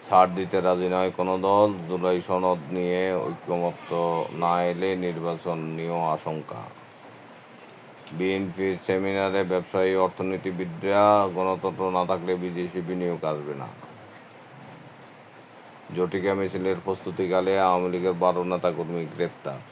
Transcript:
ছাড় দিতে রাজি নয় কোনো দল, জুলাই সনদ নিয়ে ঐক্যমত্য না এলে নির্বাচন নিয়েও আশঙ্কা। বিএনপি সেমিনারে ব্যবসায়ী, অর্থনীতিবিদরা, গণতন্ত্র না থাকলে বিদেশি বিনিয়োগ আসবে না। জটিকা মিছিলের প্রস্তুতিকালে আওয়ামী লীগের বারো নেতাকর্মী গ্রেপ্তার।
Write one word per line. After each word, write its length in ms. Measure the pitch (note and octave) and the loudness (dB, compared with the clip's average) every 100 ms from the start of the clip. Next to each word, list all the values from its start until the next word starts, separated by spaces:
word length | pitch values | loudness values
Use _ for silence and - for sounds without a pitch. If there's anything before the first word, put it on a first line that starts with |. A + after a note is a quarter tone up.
| - | 6
ছাড় 220 | F#2+ F#2 | 6 6
দিতে 300 | F2+ F#2 F#2+ | 4 0 2
রাজি 280 | F2+ F2+ F2+ | 2 2 2
নয় 220 | F#2 F#2 | 2 0
কোনো 260 | F2+ F2+ F#2 | 0 0 2
দল, 360 | F#2+ G2+ G#2 F#2+ E2 | 4 6 6 2 -4
জুলাই 340 | F2+ F2+ F2+ F2 | 0 2 0 0
সনদ 460 | F#2 F#2 F2+ C#2+ | 0 2 0 -2
নিয়ে 400 | F#2 F2+ F2+ F#2+ F#2 | -4 0 0 0 0
ঐক্যমত্য 1080 | - E2+ - F2 F2 D#2+ - E2+ E2+ E2+ - | -2 -6 -4 -2 0 -4 -6 -2 0 0 -2
না 300 | D#2 F2 F2 | -2 0 2
এলে 320 | F2 F2 F#2+ F#2 | 0 0 -2 0
নির্বাচন 600 | F2+ E2 E2+ E2 F2+ E2 | -2 -4 -4 -4 -4 -4
নিয়েও 520 | D#2+ D#2+ E2 E2+ E2 | -4 -6 -4 -2 -2
আশঙ্কা। 520 | D#2 - D#2 - - - - - - - - - - - - - - - - - | -2 -4 -8 -8 -12 -14 -18 -20 -20 -20 -20 -20 -20 -20 -20 -20 -20 -20 -20 -14
বিএনপি 640 | E2 F#2 F#2+ G2 F2 F#2+ F2+ - | -4 0 0 -2 -2 -2 -2 0
সেমিনারে 560 | F#2+ G2 G2 G2 F#2+ | 0 2 0 0 0
ব্যবসায়ী, 520 | F#2 F#2 F2 F#2+ F#2 F#2+ | 0 0 0 0 2 4
অর্থনীতিবিদরা, 1300 | F#2 - F#2 F#2+ F#2+ F2+ F#2 E2 F#2+ G2+ G#2 G#2 G2 F2 | 2 0 -4 -4 -4 -6 -6 -4 0 6 6 6 4 0
গণতন্ত্র 560 | F#2 F#2 F#2+ D#2 F#2 | 0 0 -2 -2 0
না 140 | F#2 F2+ | 2 0
থাকলে 300 | F#2+ F2 F#2 | 0 -2 -2
বিদেশি 460 | F2+ F2 F2 F2+ | -2 -4 -6 -6
বিনিয়োগ 440 | E2+ F#2 F2 E2 D#2+ | -6 -2 -2 -2 -2
আসবে 280 | D2+ D2 C#2 | -4 -6 -8
না। 120 | B1 - - - - - - - - - - - - - - - - - - - - - - E2+ | -10 -14 -20 -20 -20 -20 -20 -20 -20 -20 -20 -20 -20 -20 -20 -20 -20 -20 -20 -20 -20 -20 -10 -2
জটিকা 380 | F2+ F#2+ F#2+ | -2 0 0
মিছিলের 420 | G2 F#2+ F#2 F#2 F2+ F#2 | 0 0 -2 -2 -2 -2
প্রস্তুতিকালে 720 | F#2 - F2 F#2+ F#2 F#2 F#2+ | -4 -4 -4 2 2 4 4
আওয়ামী 300 | F#2 F2+ F2+ | 4 4 2
লীগের 240 | F2+ F#2 | 0 0
বারো 300 | F2 F2+ F2 | 2 2 2
নেতাকর্মী 640 | F2+ F2+ F2+ D#2+ D#2+ E2+ D#2+ D#2 | 0 0 0 -2 -4 -4 -6 -4
গ্রেপ্তার। 440 | E2+ - D2 C2+ - | -4 -4 -10 -10 -14